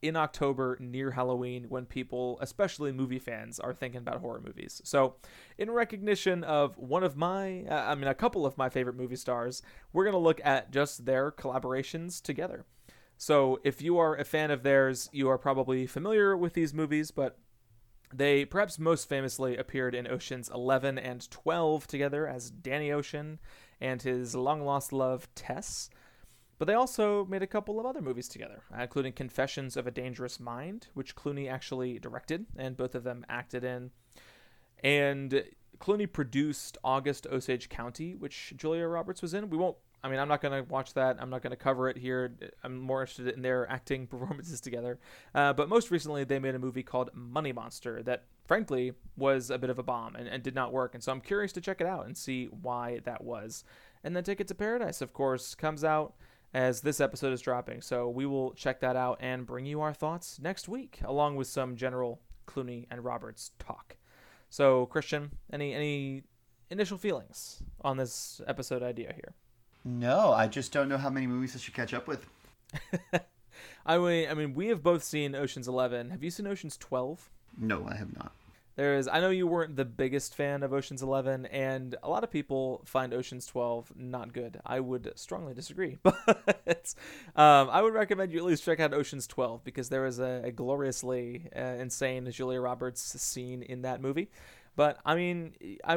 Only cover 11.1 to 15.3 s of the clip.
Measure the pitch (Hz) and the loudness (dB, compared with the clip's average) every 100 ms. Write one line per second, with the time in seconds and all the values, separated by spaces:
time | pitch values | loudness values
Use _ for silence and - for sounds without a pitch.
11.1 | 131 143 - 135 127 131 131 135 160 170 | 2 2 -2 -4 -2 0 -2 -2 -6 -8
12.1 | 170 - 143 175 - - _ - - - | -8 -6 -4 -4 -8 -14 _ -20 -20 -20
13.1 | _ - 147 135 131 139 135 147 175 160 | _ 6 8 8 4 2 0 4 6 6
14.1 | 143 143 156 156 139 135 139 131 127 - | 2 0 2 2 2 6 6 6 2 -4
15.1 | 143 135 | 0 4